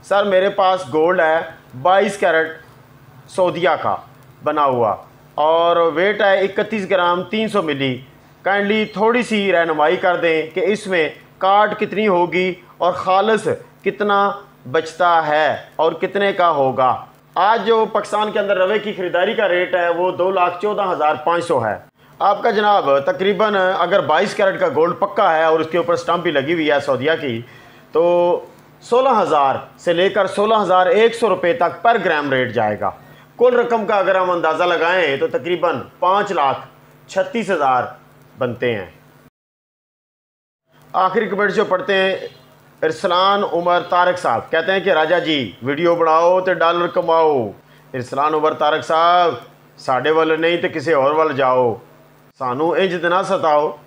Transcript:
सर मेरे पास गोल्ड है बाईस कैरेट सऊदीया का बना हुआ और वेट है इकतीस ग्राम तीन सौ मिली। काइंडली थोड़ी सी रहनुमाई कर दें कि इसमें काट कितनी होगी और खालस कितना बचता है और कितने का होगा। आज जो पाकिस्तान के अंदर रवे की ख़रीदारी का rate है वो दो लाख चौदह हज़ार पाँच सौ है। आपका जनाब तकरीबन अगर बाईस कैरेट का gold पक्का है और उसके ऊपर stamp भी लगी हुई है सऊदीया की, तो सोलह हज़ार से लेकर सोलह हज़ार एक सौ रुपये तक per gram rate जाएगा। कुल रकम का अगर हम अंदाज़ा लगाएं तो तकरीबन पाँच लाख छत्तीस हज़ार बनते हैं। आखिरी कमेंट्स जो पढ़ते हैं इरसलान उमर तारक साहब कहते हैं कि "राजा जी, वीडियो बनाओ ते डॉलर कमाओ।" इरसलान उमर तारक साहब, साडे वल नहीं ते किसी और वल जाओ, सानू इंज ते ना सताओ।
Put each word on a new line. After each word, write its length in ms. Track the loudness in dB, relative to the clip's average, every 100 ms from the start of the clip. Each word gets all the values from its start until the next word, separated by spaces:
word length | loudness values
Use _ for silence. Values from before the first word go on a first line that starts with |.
सर 200 | 0 0 2
मेरे 240 | 2 2
पास 340 | 2 2 0 -2
गोल्ड 320 | 0 2 2
है 420 | 2 0 -2 -16 -20 -4
बाईस 400 | 2 4 2 0
कैरेट 420 | 0 2 0 -6 -20 -20 -20 -20 -20 -20 -12
सऊदीया 480 | -2 -2 2 0 0
का 220 | -2 -4 -8 -20 -20 -8
बना 200 | -4 0
हुआ 280 | 0 2 0 -2 -10 -20 -14 -4
और 420 | 0 2 2 2 2
वेट 300 | 2 -2 2
है 220 | 2 2 0
इकतीस 420 | -2 -4 -4 -2
ग्राम 340 | 0 0 -2 -4
तीन 160 | -4 -2
सौ 120 | -2
मिली। 300 | -2 -2 -4 -4 -12 -20 -20 -8 -2
काइंडली 400 | -2 0 -2 -2
थोड़ी 360 | 0 0 0
सी 260 | -2 -2 0
रहनुमाई 460 | 0 0 2 2 2
कर 200 | 0 0
दें 340 | 0 -2 -2
कि 100 | -4
इसमें 460 | -2 -2 -2 -2 -2 -6 -20 -4
काट 360 | 2 2 2 -2
कितनी 260 | -4 -2 0
होगी 520 | 2 0 0 -4 -6 -16 -4
और 120 | -4 -2
खालस 520 | 0 0 2 0 -2 -6 -8 -8
कितना 360 | -8 -4 0 0 0 -2 -14 -20 -4
बचता 400 | -4 -4 -2 2 2
है 520 | 2 0 0 -2 -8 -2
और 140 | -2 -2
कितने 360 | -4 -2 -2
का 140 | 2 0
होगा। 400 | 2 0 2 0 0 -8 -20 _ -2
आज 220 | 0 0
जो 240 | 0 0 0
पाकिस्तान 440 | -4 -4 -4 -2
के 80 | -4
अंदर 180 | -2 0
रवे 220 | 0 0
की 140 | -4
ख़रीदारी 420 | -6 -4 -2 -2 0
का 100 | 0
rate 280 | 0 0 0
है 160 | 0
वो 180 | 0 -2
दो 180 | 0 -2
लाख 280 | 0 0 -2
चौदह 220 | -4 -2 -2
हज़ार 380 | 0 0 0 -2
पाँच 180 | -2
सौ 160 | 0 -2
है। 160 | -2 -6 -10 _ -20 -2
आपका 320 | 0 0 0
जनाब 460 | 0 2 2 2 0 0
तकरीबन 500 | -2 -2 0 0 2
अगर 460 | 0 0 0 0
बाईस 300 | 2 0 0
कैरेट 260 | 0 0 2
का 80 | -2
gold 280 | 2 0 0
पक्का 300 | -4 0 2
है 200 | 2 2
और 100 | 2
उसके 160 | 0 -2
ऊपर 180 | 0 -2
stamp 260 | -2 -2
भी 80 | 0
लगी 220 | -2 -2
हुई 140 | -2 0
है 120 | 0
सऊदीया 340 | 0 -2 0 -2
की, 240 | -4 -8 -10 -20 -20 -20 -4
तो 580 | 0 2 2 2 0 -4 -20 -20 -20
सोलह 280 | -2 2 4
हज़ार 560 | 2 2 2 2 0 -8 -8
से 160 | -2
लेकर 340 | 0 0 0 -2
सोलह 280 | 0 0 0
हज़ार 300 | 2 2 4
एक 260 | 4 2 2
सौ 120 | -2
रुपये 260 | 0 0
तक 280 | 0 -2 0
per 120 | 0 2
gram 340 | 0 -2 0
rate 200 | -2 0
जाएगा। 360 | 0 -2 -2 -6 -8 -20 -20 -20 0
कुल 180 | 2 2
रकम 300 | 0 -2 0
का 100 | 0
अगर 200 | 2 0
हम 140 | 0
अंदाज़ा 340 | 0 0 0 0
लगाएं 540 | 2 0 0 0 0
तो 80 | -2
तकरीबन 500 | -4 -4 -2 -2 -2 -8 -4
पाँच 300 | 0 0 0
लाख 360 | 0 0 -2 -10 -20 -20 -20 -8
छत्तीस 400 | -4 -4 -4 -4
हज़ार 460 | 0 0 0 -2 -10 -20 -20 -20 -8
बनते 320 | -6 -2 -4
हैं। 220 | -4 -8 -18 _ -20 -20 _ _ _ _ _ _ _ _ _ _ _ _ _ _ _ -8 -2
आखिरी 320 | 0 0 -4
कमेंट्स 280 | -2 -2 -2
जो 100 | -2
पढ़ते 280 | -2 0
हैं 360 | 0 0 -2 -10 -18 -20 -20 _ _ -6
इरसलान 580 | -2 -2 2 2 2
उमर 360 | 0 -2 0 0
तारक 380 | 0 0 2 0
साहब 320 | -2 -4 -2
कहते 200 | -2 0
हैं 120 | -2
कि 80 | 0
"राजा 260 | 0 2 0
जी, 380 | 0 -4 -4 -8
वीडियो 320 | -6 -2 0 2
बनाओ 460 | 2 4 4 2
ते 120 | 0
डॉलर 340 | 0 0 0 -2
कमाओ।" 600 | 0 2 4 4 2 -2 -10 _ -20 -12 -10
इरसलान 400 | -6 -2 0 2
उमर 180 | 0
तारक 300 | 0 0 0
साहब, 580 | 0 2 4 4 2 -2 -14 -20 -20 -14
साडे 340 | -4 -2 2
वल 260 | 2 2 0
नहीं 200 | 0 0
ते 80 | -2
किसी 240 | -4 0
और 200 | 2 2 2
वल 180 | 0
जाओ, 400 | 2 2 2 2 -2 -12 -20 -20 _ _ _
सानू 400 | -6 -2 0 0
इंज 260 | 0 0
ते 80 | 0
ना 140 | 0
सताओ। 540 | 0 0 2 2 0 -6